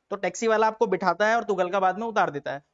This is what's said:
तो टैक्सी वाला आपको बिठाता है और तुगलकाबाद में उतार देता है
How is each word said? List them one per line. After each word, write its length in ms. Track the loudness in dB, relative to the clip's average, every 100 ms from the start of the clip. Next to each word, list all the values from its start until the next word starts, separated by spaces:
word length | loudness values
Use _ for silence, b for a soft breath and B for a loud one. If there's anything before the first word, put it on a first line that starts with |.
| -10
तो 60 | -6
टैक्सी 320 | -6 -2 0
वाला 200 | 2 2
आपको 200 | 2 0
बिठाता 400 | 0 2 2 2
है 80 | 2
और 80 |
तुगलकाबाद 560 | 0 -2 0 0 0 0
में 80 | -2
उतार 220 | 0 0
देता 240 | -2 -8
है 100 | -10 -8